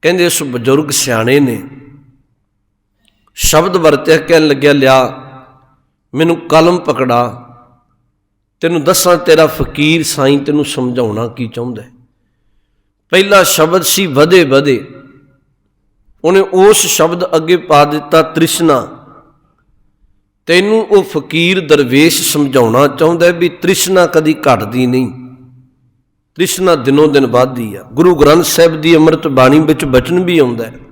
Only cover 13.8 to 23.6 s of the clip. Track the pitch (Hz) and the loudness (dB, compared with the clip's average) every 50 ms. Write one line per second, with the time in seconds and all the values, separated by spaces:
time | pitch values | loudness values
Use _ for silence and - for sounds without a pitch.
13.8 | 165 - - 190 196 175 135 135 147 165 180 185 170 139 139 139 143 143 131 110 | -2 -2 -2 -2 -2 -2 0 0 2 4 4 2 2 4 2 0 2 0 -2 -2
14.8 | - - - - - - _ _ _ _ _ _ _ _ _ _ _ _ _ _ | -4 -12 -20 -20 -20 -20 _ _ _ _ _ _ _ _ _ _ _ _ _ _
15.8 | _ _ _ _ _ _ _ _ - 160 185 190 196 190 - 185 190 208 214 - | _ _ _ _ _ _ _ _ -2 0 2 2 0 2 2 2 4 4 4 4
16.8 | - 180 - - 165 165 170 175 180 - - 160 160 160 180 175 - - 156 143 | 0 -2 -2 -2 0 -2 -2 -4 -6 -4 -4 -4 0 0 -2 -2 0 2 2 2
17.8 | 147 147 147 151 151 - - 160 156 - - 160 160 160 - - 165 160 143 127 | 2 2 0 -8 -6 0 0 0 0 0 -2 -2 -2 -2 -2 -2 0 0 0 0
18.8 | 107 92 - - - - - - _ _ _ _ _ _ _ _ _ _ _ _ | -2 -6 -16 -20 -20 -20 -20 -20 _ _ _ _ _ _ _ _ _ _ _ _
19.8 | _ _ _ _ _ _ _ _ _ _ _ _ _ - 165 180 196 208 220 226 | _ _ _ _ _ _ _ _ _ _ _ _ _ -2 0 0 2 2 0 -2
20.8 | 220 - 208 202 185 - - 156 139 - - 160 170 175 190 190 170 143 151 147 | 0 2 2 0 0 0 -6 -8 -8 -4 -2 -2 0 0 0 -2 0 0 2 2
21.8 | 143 123 123 139 151 165 160 - - - - 151 147 139 127 135 123 113 113 123 | 2 2 2 2 2 2 2 0 -4 -4 -2 -2 -2 0 0 0 0 2 2 2
22.8 | 143 143 - - 160 160 175 170 170 175 175 170 170 175 170 - | 0 0 0 0 0 0 0 2 0 0 0 0 -4 -4 -4 -4